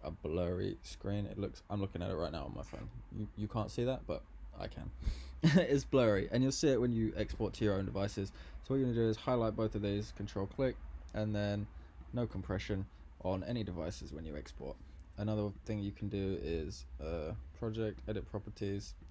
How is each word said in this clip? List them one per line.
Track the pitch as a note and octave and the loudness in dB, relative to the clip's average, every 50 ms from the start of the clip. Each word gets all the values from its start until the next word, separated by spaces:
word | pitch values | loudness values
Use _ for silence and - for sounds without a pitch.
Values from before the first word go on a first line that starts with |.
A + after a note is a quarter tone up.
| - | -8
a | C#2+ | -8
blurry | E2+ - - D#2 D#2 F2 F2+ E2+ F2+ F2+ G2 G2 F#2+ - - | -6 -4 -2 0 2 2 2 2 2 0 0 -2 -2 -4 -8
screen. | - - - - G2 G2+ G2+ G2+ | -12 -12 -8 -4 -2 0 0 -2
It | - G#2 G2 | -2 -2 -2
looks, | G2 - - - - - | -4 -4 -4 -6 -8 -4
I'm | G2+ G#2 | -2 -2
looking | G2 F#2+ - - E2+ | 0 0 -2 -2 -2
at | F#2+ | -2
it | F#2 | 0
right | D#2 E2+ E2 D2 | 0 0 -2 -2
now | E2 C#2 | -4 -4
on | C2 G#1 | -4 -6
my | - D2+ | -6 -8
phone. | - - - G#1+ - - - - - - | -8 -8 -8 -8 -8 -10 -10 -12 -10 -6
You, | G#2 G#2 G#2 - | -6 -6 -6 -4
you | - G#2 G#2 | -4 -4 -2
can't | - A2+ G#2+ - | 0 -2 -2 -2
see | - - A#2+ | 0 0 0
that, | B2 C3 B2 - | 0 0 -2 -2
but | - D#2+ - - - - - - - - - | -4 -4 -6 -6 -10 -14 -14 -14 -12 -10 -8
I | G1+ - | -8 -8
can. | - - - - - - - - - - - - - - - | -8 -8 -10 -10 -8 -4 -2 -2 -2 -2 -4 -10 -2 4 6
<laughs> | |
It's | D#3+ C#3 F#3 E3+ B2 C#3 C#3 - | 8 8 8 8 8 4 4 4
blurry, | - - C3+ B2 A2 G#2 F#2+ G2+ - - | 4 6 6 8 8 6 6 4 2 4
and | A#2+ C3 | 4 4
you'll | C3+ C3+ | 4 4
see | - - D3+ | 4 6 6
it | C3+ A2+ | 6 6
when | A#2+ B2 A#2+ | 6 4 4
you | A2+ A2+ A2 G#2+ | 4 4 2 2
export | - G#2+ - - - A2+ G2 F#2 | 2 0 0 0 0 0 0 0
to | - A2+ | 2 4
your | G#2 G2 | 4 4
own | F#2+ G2 | 4 2
devices. | G2 G#2+ G2 G2 G#2 - - G2 F#2+ - - - - - - - | 0 0 2 0 0 2 0 -2 -2 -4 -8 -12 -12 -12 -8 -2
So | - C3+ | 0 2
what | |
you're | C3+ C3 | 4 4
gonna | B2+ A#2 A#2 | 4 6 6
do | A2+ A2 | 6 4
is | A2 | 4
highlight | G#2+ - - B2+ A#2+ A2+ A2+ A2 | 2 2 2 4 4 4 4 4
both | A2 A2 G#2+ - | 2 2 2 2
of | G#2 G2+ | 2 2
these, | G2+ G2+ G#2 G#2+ G#2+ - | 2 2 2 0 -2 -4
control | - G2+ G#2 - G2+ G2 | -6 -6 -4 -2 -2 -2
click, | G2+ - - C3+ B2+ A#2 - - - - - - - - | -2 0 2 2 2 2 0 -6 -10 -10 -10 -10 -6 -2
and | G#2+ G#2+ G#2+ G#2 | 0 0 2 2
then | G#2 G#2 G2+ G#2 G#2 G#2 - - - - - - - - - - | 2 2 2 2 0 -2 -4 -8 -12 -16 -16 -14 -16 -12 -6 -2
no | A#2+ A#2+ | -2 -2
compression | A2+ - F#2+ F2+ - - G2+ - - G#2+ F#2+ G2 - - - - - - - - | 0 -2 -4 -2 0 0 0 0 0 0 -2 -2 -4 -8 -14 -18 -18 -10 -4 -2
on | F#2 F#2+ F#2+ F#2 | 0 0 0 0
any | - B2 A#2+ G#2+ | 0 0 0 0
devices | F#2+ F2+ E2+ D#2+ E2+ - - - - D2 | -2 -2 -2 -2 -2 -4 -4 -6 -8 -8
when | D#2 D#2+ | -8 -6
you | D#2+ D2 | -6 -6
export. | D2 - - - - C2 C#2 - - - - - - - - - - | -8 -8 -8 -10 -10 -8 -8 -8 -10 -12 -16 -16 -16 -16 -12 -6 -4
Another | G#2 G#2+ G#2+ G#2+ G#2 G#2 G2+ - - | 0 0 2 2 0 0 -2 -6 -6
thing | - A2 G#2 | -4 -4 -2
you | G2+ G2+ G2 | -2 -4 -4
can | - - G2+ | -4 -4 -2
do | F#2+ G2 G2 F#2+ G2 D2 - | 0 0 0 0 0 0 0
is, | D2+ E2 E2 D#2 D#2+ G2 - - - - - - | 0 0 0 0 -2 -6 -8 -10 -12 -10 -8 -6
uh, | D#2+ E2 E2+ D#2 D#2+ F2+ G#2+ - - - - | -4 -4 -2 -2 -4 -4 -6 -8 -12 -10 -6
project, | - A2+ G#2+ A2+ A2 G#2+ F#2+ - - - | -4 -4 -2 0 -2 -2 -2 -4 -4 -4
edit | G#2+ G#2 - - | -4 -4 -4 -4
properties, | - G#2 - - G#2+ - G#2 G2 G2 G2+ G#2 - - - - - | -6 -6 -6 -6 -8 -4 -2 -2 -2 -2 -4 -6 -10 -14 -14 -14